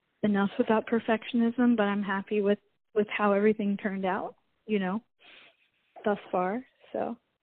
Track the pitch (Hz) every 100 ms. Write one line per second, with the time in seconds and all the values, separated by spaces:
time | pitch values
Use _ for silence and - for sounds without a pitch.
0 | _ _ 214 202 196 - 247 220 - 226
1 | - 220 - 240 233 233 240 233 202 202
2 | 196 196 196 214 196 208 _ _ _ 214
3 | 208 - 208 202 214 214 202 202 214 190
4 | 190 190 302 - _ _ - 214 185 202
5 | - _ - - - _ _ _ _ -
6 | 220 202 - 190 185 226 262 _ - -
7 | - 233 _ _